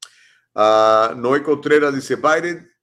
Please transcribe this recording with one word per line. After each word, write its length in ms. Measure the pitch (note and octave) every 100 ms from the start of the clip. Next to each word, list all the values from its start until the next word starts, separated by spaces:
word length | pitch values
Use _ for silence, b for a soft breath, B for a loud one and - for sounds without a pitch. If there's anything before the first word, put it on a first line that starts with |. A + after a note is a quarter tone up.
| B B B B B
Ah, 600 | G#2+ G#2+ A2 A2 A2 A2+ B2+
Noé 260 | A#2+ C#3+
Contreras 520 | D3 D3 D3 D3+ D3
dice, 220 | C3+ C3 B2
Biden 540 | D3 D#3+ E3+ E3+ - _